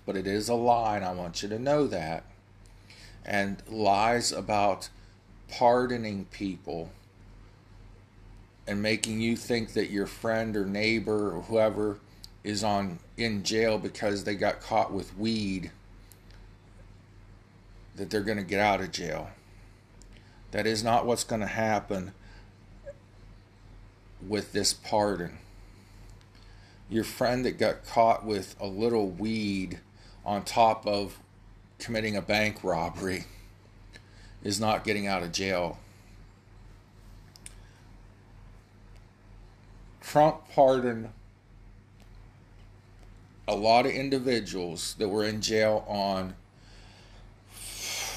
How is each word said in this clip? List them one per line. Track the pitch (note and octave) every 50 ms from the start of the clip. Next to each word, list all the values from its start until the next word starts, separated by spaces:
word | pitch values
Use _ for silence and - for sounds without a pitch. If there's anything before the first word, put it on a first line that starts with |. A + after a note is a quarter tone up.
| -
but | - G2 G2
it | F#2 G2
is | G2 G#2+ G#2+ A2
a | A#2+
lie, | A#2 A#2 A#2+ A#2 A#2 A#2 G#2+ G#2 G2+
and | F#2+
I | F#2 F#2
want | F2+ F2 E2+ E2+ -
you | - G2+
to | G#2+ A2+
know | B2+ C#3 D3 D3+ C#3+ A#2
that, | G#2 F2+ D#2+ D#2 E2 - - - - - - - - - - - - - - - - - - - - - - -
and | G#2 G2+ G2 G2 G2 - - -
lies | A2 A2 G#2+ G2 G2 G2 G#2+ A#2 A#2+ A#2+ A2+ -
about | - D#2+ G2 F#2 G#2+ G#2 G2+ G2+ F#2 - - - - - - - - - - - - - - -
pardoning | - - B2+ A#2+ A#2+ B2 B2+ B2 B2 A#2 A2+ G#2+ G2+ G2 F2+ -
people | - - G#2 G2 F2+ E2 - D2 D2+ E2 E2 F2+ - - - - - - - - - - - - - - - - - - - - - - - - - - - - - - - - - - -
and | - G#2 G2+
making | G#2 G#2+ A2 A2 - A2+ A2 A2
you | A2+ A#2 A#2
think | A2+ - - B2 A#2 A2 G#2+ -
that | A2+ G2 -
your | G2+ G2 G2 F#2+
friend | - - - A2+ A2 A2 A2+ A2 G#2
or | G#2+ G2
neighbor | G2 G2 G#2 G#2+ A2 A2+ A2 G2+ A2 G#2+ G#2 G#2 G2+ E2+
or | E2+
whoever | F2 F#2+ A2+ A2 A2 A2 G2 G2+ G#2+ G#2+ G2+ G#2 - - - - - - - - -
is | G2+ G#2 G2+ G#2+
on, | G#2+ G2+ G2+ G2+ F#2+ E2+ E2 - - - -
in | A#2 A2+ G#2+ G2+ F2+
jail | - A2 A2 A2+ A2+ G#2+ G#2+
because | F#2+ G2 - - - G#2 G2+ G2+ F2+
they | G#2 G#2
got | F#2+ G#2 G2+ - -
caught | - - A#2 G#2+ - -
with | F2+ F#2+ - - F2+ F#2
weed, | G#2+ A2 A2+ A2 G#2 G2 F#2+ F#2 E2+ E2+ - - - - - - - - - - - - - - - - - - - - - - - - - - - - - - - - - - - - - - - - - - - - -
that | F#2+ G2 E2+
they're | - G#2+
gonna | G2 G#2+ G#2+ G#2 F#2+
get | E2+ G2 G2
out | G#2 G#2 G2 F#2
of | F#2+ E2+
jail. | - - F2 E2 D#2 D#2+ D#2 - - - - - - - - - - - - - - - - - - - - - - - - -
That | - G#2 G#2
is | A2 A2+ G#2+ A2
not | A#2 A2+ B2 -
what's | A#2+ A#2+ - -
gonna | - A#2+ A2 G#2 F#2+
happen | F#2+ A2 A2 A2 G#2+ G2+ - - G#2 F#2+ F#2 F#2 - - - - - - - - - - - - - - - - - - - - - - - - - - - - - - - - - - - - - - - - - - F2
with | F#2+ G#2 G2+ G2 - -
this | G#2 G2 - -
pardon. | - - - A#2 G#2+ G#2 G#2 G2 E2+ F2 E2 - - - - - - - - - - - - - - - - - - - - - - - - - - - - - - - -
Your | - A2+ G#2
friend | - - - C3 A#2 B2 B2+ B2+
that | A2 E2 -
got | A#2 G#2 D#2+ - -
caught | - - A#2 A2+ A2+ A#2 - -
with | A2 G#2+ G2 F#2 - - -
a | G2+ G2+
little | F#2+ G2 A2+ A#2+ A#2 A2+ G#2 F#2+
weed | F#2+ F2 G#2 A2 A2+ A2 G#2+ G2+ G2 F#2+ F#2 F2+ F2 E2 - - - - - - - - -
on | - G#2 G2+ F#2+
top | - - A#2+ A#2 A2 G#2+ - - G#2
of | G2+ G2+ G2+ F#2 - - - - - - - - - - - - - -
committing | - - A#2 A2 A2 A2 G#2
a | G2+
bank | E2+ F2+ G#2 G#2+ G#2+ G#2+ G2 - -
robbery | F#2 E2+ D#2+ E2 E2+ D#2 E2 F#2+ F#2 F#2 F2 D#2+ - - - - - - - - - - - - - - - - - - - - - - - -
is | G2+ G2+ G2
not | A2 G#2+ G#2+ - -
getting | A2+ G#2 G2+ G2+ G2+
out | G2 F#2 F2
of | F2
jail. | E2 - F#2+ F#2+ F#2+ F2+ F2 E2 D2+ - - - - - - - - - - - - - - - - - - - - - - - - - - - - - - - - - - - - - - - - - - - - - - - - - - - - - - - - - - - - - - - - - - - - - - - - - - - - - - - - - - - - -
Trump | - - - D3 D3+ D#3 D3+ - - -
pardoned | - D#3 C#3 C3 C3 C3 B2 B2 A#2 A2+ A2+ G#2+ - - - - - - - - - - - - - - - - - - - - - - - - - - - - - - - - - - - - - - - - - - - - - - - G#2+
a | G#2
lot | G#2 G#2 A2 A2+ A#2+ B2+
of | C3+
individuals | F2+ B2 C3+ C#3 C3+ C3 B2 C3 B2 A2+ G#2 F2 F2 F#2+ F2 F2 D#2+ E2+ - - - -
that | A2 F#2+
were | G2 G#2+ G#2
in | G#2+ G#2+ G#2+
jail | G#2 A2 A2 A2 G#2+ A2 G#2+ G#2+ - -
on | G#2+ G2+ G2 G2 G2 F#2+ F#2 F#2 F2+ - - - - - - - - - - - - - - - - - - - - - - - - - - - - - - - - - - - -